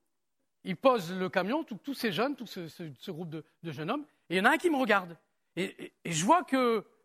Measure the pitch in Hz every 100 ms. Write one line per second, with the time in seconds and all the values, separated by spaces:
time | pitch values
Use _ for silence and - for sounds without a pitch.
0 | _ _ _ _ _ _ 190 180 269 247
1 | 165 185 185 190 185 294 311 208 - 269
2 | 233 160 254 294 214 - 165 - 165 131
3 | - 156 175 156 - _ 165 139 156 285
4 | 285 _ - 185 220 311 359 285 247 202
5 | 180 165 _ _ _ - 190 - - -
6 | - 160 190 339 - 269 240 226 - _